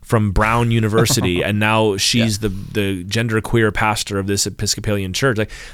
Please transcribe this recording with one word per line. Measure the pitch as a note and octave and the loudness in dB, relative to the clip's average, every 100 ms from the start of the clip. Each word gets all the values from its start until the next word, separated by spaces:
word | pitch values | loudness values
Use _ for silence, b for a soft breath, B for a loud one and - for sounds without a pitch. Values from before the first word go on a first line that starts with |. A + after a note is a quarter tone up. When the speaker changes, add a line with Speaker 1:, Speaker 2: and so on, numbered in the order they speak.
Speaker 1:
from | - A2+ G#2+ | 0 2 2
Brown | F#2+ G#2+ A#2 A#2+ | 2 2 2 2
University, | A#2 A2 A2 A2+ - F#2+ F2 | 2 2 2 2 2 0 0
Speaker 2:
<laughs> | |
Speaker 1:
and | D2+ G#2 | 0 0
now | G#2+ A2 A2 G2 | 2 4 2 2
she's | - A#2 A2+ G#2 | 0 2 2 0
Speaker 2:
Yeah. | G#2+ | -2
Speaker 1:
the, | |
the | F#2+ - G#2+ G2 F#2+ | -4 -6 -4 -2 -4
genderqueer | F#2 A2 A#2 A2 - A#2 A2 | -4 -4 0 -2 0 0 2
pastor | - A2 G#2+ - G2+ | 0 0 0 -2 -4
of | G2 | -2
this | G2+ G#2 | -2 -2
Episcopalian | F#2 G#2 - G#2+ G2+ F#2+ | -4 -4 -2 -2 -2 -4
church. | F#2 C3+ G#2+ | -2 0 0
Like, | A2 B B | -2 B B